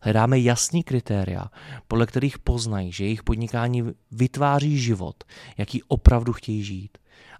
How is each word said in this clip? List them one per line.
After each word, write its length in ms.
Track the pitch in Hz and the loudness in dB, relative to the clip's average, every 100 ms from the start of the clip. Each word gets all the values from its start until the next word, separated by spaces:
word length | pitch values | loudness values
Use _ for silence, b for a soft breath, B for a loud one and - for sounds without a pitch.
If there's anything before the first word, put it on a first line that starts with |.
Hledáme 380 | 107 110 120 131 | 0 2 4 4
jasný 440 | 120 120 - 170 | 4 2 0 -2
kritéria, 640 | - 127 - 101 92 92 92 B B 127 - | 0 -2 -2 -2 -2 -6 -10 B B -18 -4
podle 180 | 113 113 | 0 0
kterých 340 | 127 139 - | 0 -2 -2
poznají, 520 | - 120 113 104 90 | -2 -2 -2 -4 -6
že 120 | 85 | -4
jejich 200 | 98 110 | -4 -2
podnikání 600 | - 110 117 120 120 123 117 - _ | -2 -2 -2 -2 -2 -2 -4 -8 _
vytváří 680 | 113 127 135 143 143 147 143 | -2 -2 0 0 2 2 0
život, 460 | 117 98 85 - - B B - | 0 -2 -4 -12 -20 B B -8
jaký 260 | 104 123 | -6 -6
opravdu 500 | - 127 - 120 117 | -4 6 6 6 2
chtějí 300 | 113 - 107 | -4 -6 -6
žít. 340 | 101 95 98 - B B B | -6 -10 -12 -20 B B B